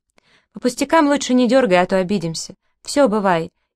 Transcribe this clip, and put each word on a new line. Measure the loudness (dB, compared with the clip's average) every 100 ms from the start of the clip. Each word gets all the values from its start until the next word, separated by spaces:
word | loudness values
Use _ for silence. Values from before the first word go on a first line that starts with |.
| _ _ _ _ _
По | -6
пустякам | -6 -4 0 2 2
лучше | 0 0
не | 0 2
дергай, | 2 2 2
а | 2
то | -2
обидимся. | -2 -4 -4 -8 -14 -18 _ _
Все, | -6 0 2
бывай. | 2 0 -2 -4 -12 _